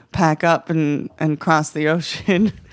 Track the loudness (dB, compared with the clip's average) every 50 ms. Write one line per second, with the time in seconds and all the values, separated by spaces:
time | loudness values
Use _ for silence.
0 | -20 _ -2 2 2 2 2 2 2 2 2 0 0 -2 -2 0 0 0 -2 -4
1 | -6 -10 -6 -4 -2 -2 -2 -2 0 2 2 2 0 -2 -4 -2 0 0 0 0
2 | -2 -6 -10 -6 -2 0 2 2 2 0 -2 -6 -14 -20